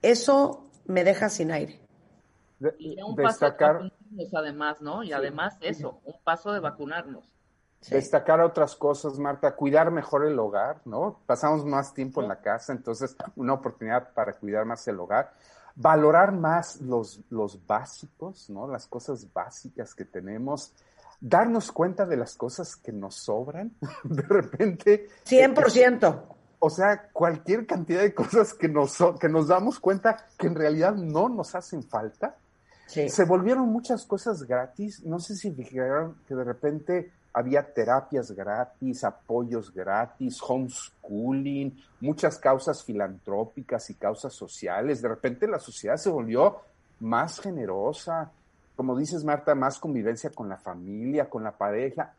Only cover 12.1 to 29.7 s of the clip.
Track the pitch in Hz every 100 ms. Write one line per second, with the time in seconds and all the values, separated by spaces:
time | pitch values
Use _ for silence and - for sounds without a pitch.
12.1 | 131 110 95 - 110 - 131 - 113 131
13.1 | - - - 127 135 131 - 113 120 123
14.1 | - 104 98 104 104 110 117 - 101 87
15.1 | 107 143 _ _ _ - - 123 156 151
16.1 | 160 196 196 160 170 165 - 127 120 110
17.1 | - - 113 104 98 90 107 139 - -
18.1 | _ 165 190 - 101 127 127 - 123 -
19.1 | 131 101 - - - - - 113 - 95
20.1 | 95 92 107 131 143 - _ _ _ -
21.1 | _ 120 170 233 226 - - 170 190 190
22.1 | 143 117 - 123 - 170 - - 107 98
23.1 | - - 107 131 156 220 - 139 - -
24.1 | 156 - 202 - - 220 170 - 208 208
25.1 | - - 254 262 254 269 208 247 240 185
26.1 | 151 - - _ _ 156 156 190 202 -
27.1 | - 165 160 165 208 220 330 160 170 208
28.1 | 202 240 233 214 - 165 151 139 - 175
29.1 | - 165 160 151 180 202